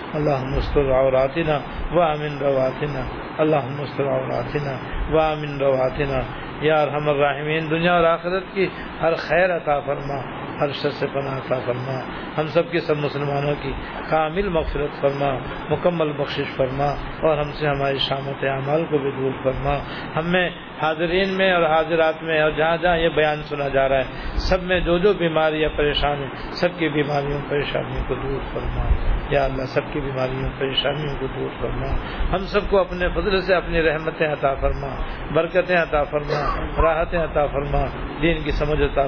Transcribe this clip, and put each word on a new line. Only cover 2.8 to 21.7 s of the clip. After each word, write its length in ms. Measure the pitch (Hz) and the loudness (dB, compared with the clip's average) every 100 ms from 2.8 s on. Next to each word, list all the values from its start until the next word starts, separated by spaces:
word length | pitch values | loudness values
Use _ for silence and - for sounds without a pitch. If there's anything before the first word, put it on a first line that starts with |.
| 147 139 123 - - - | -4 -4 -6 -8 -10 0
اللہم 440 | 156 151 131 143 | 2 2 0 -6
استر 220 | 139 - | -6 -2
عوراتنا 680 | 139 131 131 131 123 147 139 127 - - - | 0 0 -2 -4 -2 -4 -4 -6 -6 -6 0
وآمن 480 | 151 156 151 151 143 | 2 2 0 -4 0
رواتنا۔ 600 | 139 131 131 131 143 135 123 - - - | 2 2 2 0 -2 0 -2 -6 -10 -2
یا 200 | 147 156 | 2 4
ارحم 280 | 147 143 147 | 2 0 0
الراحمین، 600 | 143 143 135 151 156 160 | 2 2 2 0 -2 0
دنیا 260 | 160 170 175 | 0 4 4
اور 80 | |
آخرت 400 | 165 165 170 190 185 | 4 4 0 -2 -4
کی 140 | 202 185 - - - | -2 -2 -2 -10 -2
ہر 140 | 160 160 | 0 0
خیر 400 | - 156 185 170 | 0 2 4 2
عطا 240 | 151 143 | 0 0
فرما۔ 600 | - 143 139 139 123 - - - | 0 -4 -4 -6 -6 -8 -8 -2
ہر 100 | 147 | -2
شر 160 | 135 147 | 0 -4
سے 180 | 131 139 | -2 -2
پناہ 240 | 139 139 131 | -2 -4 -6
عطا 220 | - 127 127 | -2 -2 -2
فرما، 340 | 123 127 131 120 - - - | -4 -4 -6 -6 -8 -6 -2
ہم 100 | 156 | 0
سب 240 | 147 165 | 0 2
کے 80 | 165 | -2
سب 180 | 156 151 | 0 0
مسلمانوں 580 | 143 143 143 143 143 147 | 0 -2 -2 0 0 -2
کی 100 | 139 127 - - - | -4 -6 -8 -8 -2
کامل 400 | 151 156 165 202 | 0 0 0 0
مغفرت 520 | 165 151 143 147 - | 0 0 -2 -4 0
فرما، 360 | 143 139 139 127 131 - - | 0 2 0 -2 -4 -8 -4
مکمل 420 | 147 180 170 156 | 0 2 2 0
بخشش 440 | 143 139 - 139 - | 0 -4 -4 -4 -2
فرما، 320 | 131 135 143 135 - - | -2 0 -2 -2 -6 -2
اور 160 | 160 147 | 0 2
ہم 140 | 147 | -2
سے 160 | 139 151 | -2 -2
ہماری 300 | 139 139 135 | 0 0 0
شامت 460 | - 139 135 135 | 0 -2 -4 -2
اعمال 420 | 135 135 135 151 165 | -2 -2 0 0 2
کو 80 | 151 | 0
بھی 140 | 139 | 0
دور 200 | 131 135 123 | 0 -2 0
فرما۔ 340 | 135 127 139 143 - - - 151 | -2 0 0 -2 -2 -10 -4 -4
ہم 160 | 165 | 0
میں، 180 | 185 175 - - - | 2 2 -2 -14 -2
حاضرین 480 | 151 156 170 180 196 | -2 0 0 2 2
میں 240 | 190 190 | 2 4
اور 100 | 180 | 4
حاضرات 600 | 165 | 4